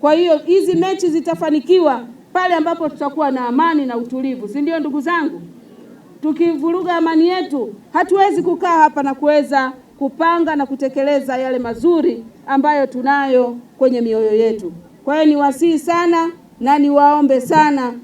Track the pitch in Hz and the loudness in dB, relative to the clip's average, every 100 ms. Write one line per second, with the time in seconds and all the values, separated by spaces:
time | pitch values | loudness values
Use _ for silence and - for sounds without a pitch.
0 | 294 320 349 302 302 381 320 339 370 381 | 2 2 4 2 2 2 2 0 -2 -2
1 | 359 320 311 330 320 302 285 370 320 240 | -2 -2 -4 -4 -2 -2 2 2 4 0
2 | 240 - - 359 370 339 320 339 311 302 | -8 -20 -8 -4 0 0 -2 -2 -6 -6
3 | 285 285 285 262 240 247 330 311 262 233 | -8 -2 -2 -2 -2 0 0 0 -2 -6
4 | 240 254 269 247 208 277 294 330 294 285 | -6 -6 -6 -6 -8 -4 -4 -2 -4 -4
5 | 269 339 294 175 170 - - - - - | -2 -2 -4 -8 -16 -20 -20 -20 -20 -20
6 | - - 302 247 339 311 311 349 349 339 | -20 -8 -6 0 0 0 -2 -2 -2 -2
7 | 330 320 339 370 320 277 226 202 - - | 0 2 2 0 -4 -6 -6 -10 -6 -2
8 | 359 392 392 320 339 339 370 339 302 294 | 0 2 2 2 -2 -2 0 2 2 2
9 | 277 269 294 302 285 277 262 262 - - | -4 -2 2 2 2 -2 -2 -8 -20 -8
10 | 277 - 330 339 320 302 269 269 269 269 | -8 -2 0 0 0 -2 -4 -4 -4 -2
11 | 277 285 254 254 262 254 240 226 294 339 | 0 0 -2 -4 -4 -4 -4 -2 2 2
12 | 311 233 - - - 277 294 294 269 254 | 2 -2 -12 -20 -4 0 2 0 -2 -2
13 | 254 285 269 254 247 240 - _ 262 247 | 0 0 2 2 2 -4 -16 _ 0 2
14 | 233 220 214 214 226 220 180 170 - _ | 0 0 2 2 2 0 -8 -14 -20 _
15 | - 302 311 294 285 277 339 311 - 339 | -4 2 2 4 0 2 0 0 0 0
16 | 349 339 330 - - _ 240 294 285 285 | 2 0 0 -6 -20 _ 0 2 4 4
17 | 285 294 285 262 247 320 302 285 247 240 | 4 4 2 2 2 2 4 2 -4 -8